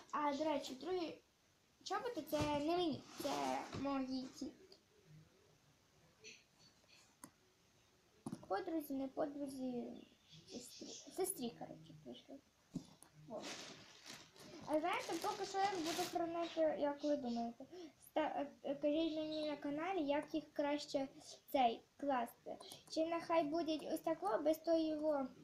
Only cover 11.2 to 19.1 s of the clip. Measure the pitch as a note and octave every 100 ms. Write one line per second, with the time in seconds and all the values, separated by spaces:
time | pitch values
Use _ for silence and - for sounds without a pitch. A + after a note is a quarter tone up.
11.2 | F#4 - A#3+ - - - - - - B3
12.2 | - C#4 - _ _ - - - - -
13.2 | - A3+ - - - - - - - -
14.2 | - - - D#4+ - D4+ E4 A4+ - E4+
15.2 | G4+ G#4+ F#4+ F#4+ G4 G4 D#4 E4+ F4+ E4+
16.2 | E4+ E4+ E4+ E4 D#4 - C#4+ C#4+ D4 D4
17.2 | B3 A#3 A#3 - C4+ F4+ D#4+ - - -
18.2 | D4 - C#4 - - C#4 D4 D4 E4